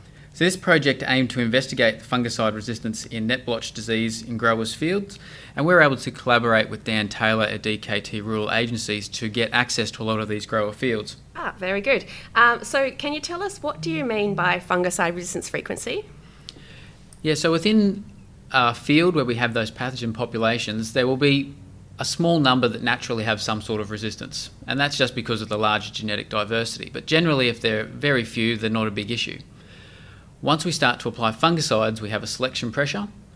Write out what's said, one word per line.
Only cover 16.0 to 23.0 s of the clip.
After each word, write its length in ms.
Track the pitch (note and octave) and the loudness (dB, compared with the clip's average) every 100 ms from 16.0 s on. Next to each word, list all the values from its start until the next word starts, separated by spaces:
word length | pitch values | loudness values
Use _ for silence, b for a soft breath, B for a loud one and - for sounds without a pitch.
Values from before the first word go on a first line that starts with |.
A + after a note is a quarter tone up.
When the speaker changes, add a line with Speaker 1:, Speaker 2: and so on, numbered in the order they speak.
| - - B B B B B B B B B B | -8 -16 B B B B B B B B B B
Speaker 1:
Yeah, 120 | D#3 | -2
so 180 | D3 E3+ | 2 2
within 520 | E3 F#3+ A3 G3+ F#3 - - - - - | 2 4 6 4 2 -8 -18 -20 -20 -2
a 240 | C3+ A#2+ | 2 4
field 400 | A#2 - D3 F3 | 2 4 4 6
where 100 | E3 | 2
we 120 | B2 A#2 | 0 0
have 180 | A#2+ | 0
those 160 | A#2 A2 | 0 -2
pathogen 420 | - B2 A#2+ A#2+ | -4 -8 -4 -6
populations, 800 | A2 A#2+ A#2 A2 A#2 - G#2+ A2 | -4 -4 0 2 2 -2 -4 -2
there 140 | C3 B2+ | 0 2
will 100 | C3 | 4
be 380 | C#3+ C#3 C#3 - - - - - | 4 4 0 -8 -18 -20 -18 -8
a 40 | |
small 340 | C3+ - E3+ E3+ | -6 0 2 4
number 300 | C3+ B2+ B2 | 6 6 4
that 120 | A2 | 0
naturally 440 | A#2+ A#2+ | -2 -2